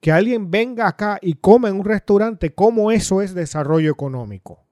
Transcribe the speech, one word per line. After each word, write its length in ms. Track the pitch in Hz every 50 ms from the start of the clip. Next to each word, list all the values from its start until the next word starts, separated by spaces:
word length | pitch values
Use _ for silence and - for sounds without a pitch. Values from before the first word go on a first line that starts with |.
Que 120 | - 160 156
alguien 380 | 170 196 233 254 233 208 175
venga 360 | 165 208 226 247 254 226 233
acá 320 | 190 - - 208 208 208 196
y 140 | - 185 160
coma 340 | - - 185 208 247 247 214
en 80 | 196
un 80 | 196 202
restaurante, 680 | 208 220 202 - - 208 202 214 226 220 175 - 160 -
¿cómo 360 | - 190 220 226 226 208 214 226
eso 280 | 233 - - 190 190 202
es 120 | 196 185
desarrollo 560 | 180 170 147 - 156 147 139 156 160 160 156
económico? 760 | 151 147 143 139 131 127 120 104 104 95 _ - 85 _ _ _